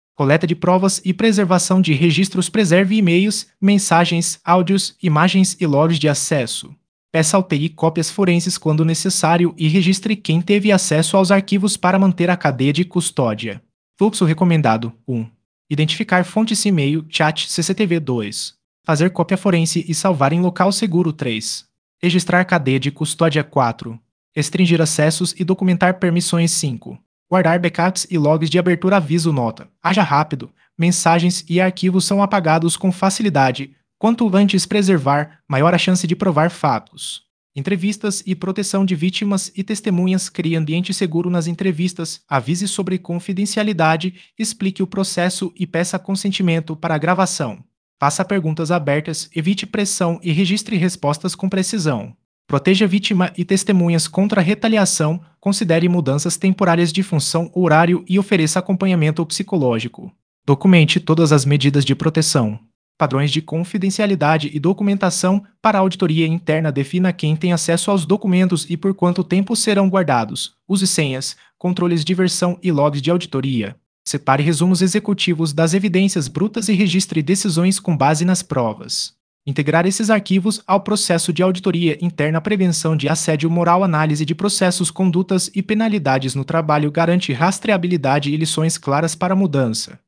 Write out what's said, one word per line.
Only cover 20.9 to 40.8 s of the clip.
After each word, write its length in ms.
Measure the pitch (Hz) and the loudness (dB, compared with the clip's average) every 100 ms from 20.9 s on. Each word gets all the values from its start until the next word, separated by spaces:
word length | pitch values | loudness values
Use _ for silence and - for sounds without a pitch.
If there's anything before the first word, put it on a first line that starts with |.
| 170 165 | 0 0
Três. 520 | 156 127 110 - - - _ _ _ | -2 -4 -6 -6 -12 -16 _ _ _
Registrar 420 | 175 175 - 180 180 | 0 0 2 2 2
cadeia 340 | 175 131 131 | 0 0 -2
de 100 | 139 | -2
custódia. 540 | 139 156 - 165 151 | -4 -6 -2 0 0
Quatro. 560 | 147 - 120 113 117 117 _ _ _ 156 | -2 0 0 -2 -12 -16 _ _ _ -6
Restringir 460 | 147 185 175 165 | -4 0 2 2
acessos 540 | 156 - 151 156 175 - | 0 0 0 0 -4 -4
e 60 | |
documentar 560 | 180 190 185 175 185 185 | -4 0 0 2 0 0
permissões. 520 | 175 170 - 170 170 | 0 0 0 0 0
Cinco. 460 | - 143 113 - - _ _ - | 0 -4 -6 -12 -18 _ _ -2
Guardar 300 | 185 165 175 | 2 2 2
backups 480 | 175 170 180 185 - | 0 0 -2 -2 -2
e 80 | 170 | 0
logs 320 | 147 156 160 | 2 2 2
de 80 | 170 | 0
abertura. 400 | 180 175 202 202 | 2 0 2 2
Aviso 340 | 143 165 160 | 2 0 0
nota. 380 | 139 113 - - _ | 0 -2 -6 -14 _
Haja 200 | 170 196 | -2 0
rápido. 480 | 147 143 151 147 - _ _ - | 2 0 0 -6 -10 _ _ -2
Mensagens 680 | 170 175 165 170 180 180 - | 0 2 2 2 2 -2 -2
e 140 | 175 | 0
arquivos 440 | 185 185 185 185 - | 0 0 0 0 0
são 160 | 202 | 0
apagados 540 | 196 202 160 160 165 - | 0 0 2 2 0 -2
com 160 | 190 | -2
facilidade. 840 | 180 196 190 214 143 131 127 139 _ _ _ | 0 -2 0 0 2 2 0 -10 _ _ _
Quanto 380 | 220 233 226 185 | 0 0 2 4
antes 300 | 202 190 - | 4 2 0
preservar, 760 | 214 190 170 135 143 151 _ - | 0 2 2 2 0 -2 _ -4
maior 260 | 135 160 | 0 2
a 40 | 175 | 2
chance 280 | - 180 165 | 2 0 0
de 80 | |
provar 380 | 180 190 151 170 | -2 0 2 0
fatos. 720 | - 147 110 - 151 - - _ _ _ 139 | 0 -2 -2 -6 -16 -14 -14 _ _ _ -10
Entrevistas 680 | 160 190 196 208 208 196 190 | -4 -2 -2 -2 -4 -4 -4
e 100 | 185 | -4
proteção 480 | 185 190 190 196 | -4 -4 -2 0
de 120 | 196 165 | 0 0
vítimas 540 | 180 - 202 190 - 196 | -2 -2 -2 -2 -4 -8
e 80 | |
testemunhas. 640 | 190 214 214 175 185 185 - | -6 -4 -2 0 2 0 -2
Crie 300 | - 165 165 | -4 -2 -2
ambiente 360 | 151 165 | -2 -2